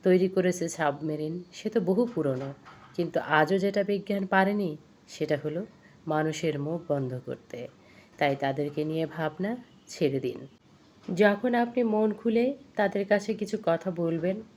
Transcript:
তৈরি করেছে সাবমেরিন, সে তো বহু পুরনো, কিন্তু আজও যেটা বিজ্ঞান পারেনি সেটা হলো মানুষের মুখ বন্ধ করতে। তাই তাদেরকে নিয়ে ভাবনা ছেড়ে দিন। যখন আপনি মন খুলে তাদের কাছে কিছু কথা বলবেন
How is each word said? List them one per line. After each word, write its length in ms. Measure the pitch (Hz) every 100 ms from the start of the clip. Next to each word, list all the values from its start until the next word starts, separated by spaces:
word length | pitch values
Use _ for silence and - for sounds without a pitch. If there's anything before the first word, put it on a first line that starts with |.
তৈরি 260 | 190 180 185
করেছে 400 | 190 180 180 165
সাবমেরিন, 720 | - 151 147 156 151 156 175 175
সে 180 | - 220
তো 100 | 226
বহু 260 | 180 190 240
পুরনো, 480 | - 147 131 139 139 - - - -
কিন্তু 240 | 170 -
আজও 380 | - 151 156 190
যেটা 260 | 196 202
বিজ্ঞান 420 | 196 202 196 202 190
পারেনি 500 | 190 190 208 185 151 - - -
সেটা 300 | - 151 147
হলো 220 | 147 160 220 - - - -
মানুষের 520 | 151 156 156 165 143
মুখ 340 | 143 170 170
বন্ধ 280 | 143 131 127 127
করতে। 420 | 127 - 120 123 - - - - -
তাই 180 | 147 139
তাদেরকে 480 | 139 135 147 147
নিয়ে 220 | 151 160 160
ভাবনা 500 | 160 156 151 196 247 - - -
ছেড়ে 320 | - 151 135
দিন। 260 | 123 - 135 - _ _ _ _ -
যখন 400 | 180 208 202 247
আপনি 280 | 240 240 247
মন 300 | 226 214 220
খুলে 420 | 208 233 226 240 285 - -
তাদের 280 | 202 196
কাছে 300 | 202 208 202
কিছু 240 | 214 202 208 175
কথা 240 | 165 190
বলবেন 520 | 175 165 165 170 208 220